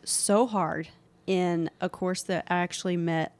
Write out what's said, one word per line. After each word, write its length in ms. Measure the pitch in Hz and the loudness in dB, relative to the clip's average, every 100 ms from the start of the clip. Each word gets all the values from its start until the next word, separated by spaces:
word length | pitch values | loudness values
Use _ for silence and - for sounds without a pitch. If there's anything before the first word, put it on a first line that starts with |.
so 420 | - - - 208 247 | -4 -2 4 4 4
hard 420 | 208 160 160 160 - - _ - | 0 -2 -2 -6 -14 -20 _ -2
in 420 | 185 175 170 160 - | 0 2 2 -2 -4
a 80 | 185 | -6
course 340 | - 185 185 | -2 -2 -2
that 220 | - 180 - | -2 -4 0
I 80 | 175 | 0
actually 380 | 175 - 185 175 | 0 -2 -2 0
met 360 | 170 160 156 | 2 0 -2